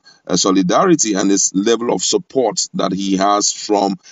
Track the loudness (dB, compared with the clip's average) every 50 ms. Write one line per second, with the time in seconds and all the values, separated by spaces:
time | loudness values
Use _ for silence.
0 | _ -14 -20 _ _ -4 -2 0 0 2 2 2 2 2 2 2 4 4 2 2
1 | 2 0 0 0 0 0 0 0 0 -2 -2 0 0 0 0 0 0 -2 -2 -2
2 | -2 -2 -2 -2 -4 _ -2 -2 0 0 -2 -4 -6 -6 -6 -4 -4 -4 -2 -4
3 | -4 -2 -2 0 2 2 2 2 0 -2 -4 -6 -4 0 0 2 2 0 -2 -4
4 | _ -20